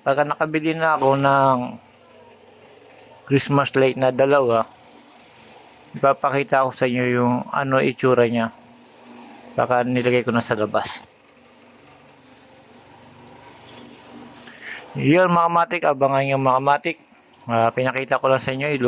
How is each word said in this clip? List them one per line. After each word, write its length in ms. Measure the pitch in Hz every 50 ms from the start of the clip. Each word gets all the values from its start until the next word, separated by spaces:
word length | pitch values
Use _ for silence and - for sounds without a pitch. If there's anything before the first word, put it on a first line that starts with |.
pagka 240 | _ 143 135 139 147
nakabili 480 | 147 147 - 156 156 156 160 151 160 160
na 240 | 160 160 160 156
ako 240 | 143 139 135 135 139
ng 360 | 139 139 139 139 135 135 131 127 123 123 120 - - - _ _ _ - - - - - - - - - - - - - - - - - - - - - - - - -
Christmas 460 | 135 139 - - 143 139 139 123 -
light 240 | 135 131 131 127 131
na 80 | 131 131
dalawa, 560 | 127 123 131 139 143 143 135 120 113 113 110 - - - - - - - - - - - - - - - - - - - - - - - - - -
ipapakita 720 | - - 139 139 - - 143 127 139 143 120 - 135 135
ko 80 | 131 120
sa 160 | - 139 127
inyo 160 | 120 123 123 123 123
yung 220 | 123 123 123 123 123 - - -
ano 300 | 147 143 135 135 131 143
itsura 420 | 139 123 - - 131 127 120 120
niya. 300 | 117 117 120 113 113 - - - - - - - - - - - - - - - - - - - - -
Baka 320 | - 123 120 127 123 123
nilagay 400 | 123 127 127 120 123 123 123 113
ko 80 | 127 113
na 80 | 120
sa 160 | 117 - 123
labas. 480 | 107 107 107 107 107 101 - - - - _ _ _ _ _ _ _ _ _ _ _ - - - - - - - - - - - _ _ - - _ _ - - - - - - - - - - - - - - - - - - - - - - - - - - - - - - - - - - - - - - - - - - - - - - - - - -
Yun, 320 | 143 135 135 151 180 185 180
mga 220 | 175 170 170 170
kamatik, 320 | 170 170 170 170 170 175 160
abangan 400 | 156 147 131 143 135 135 135 139
nyo, 140 | 139 135 135
mga 180 | 135 135 127 131 135
kamatik. 360 | 139 143 147 - 170 160 - - _ _ _ _ _ - _ -
Ah, 240 | - 117 113 113 117 -
pinakita 420 | - 127 131 123 131 135 127 139
ko 160 | 131 - 135 131
lang 80 | 131
sa 160 | - 135 131
inyo 160 | 131 139 147 151
yung 120 | 135 123